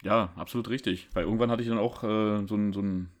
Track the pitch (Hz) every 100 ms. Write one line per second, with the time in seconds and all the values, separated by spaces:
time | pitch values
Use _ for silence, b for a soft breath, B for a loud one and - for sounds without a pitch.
0 | 95 113 95 85 - 120 110 127 104 92
1 | - - 85 110 120 117 117 113 120 -
2 | 113 107 107 104 101 104 104 101 101 92
3 | 87 -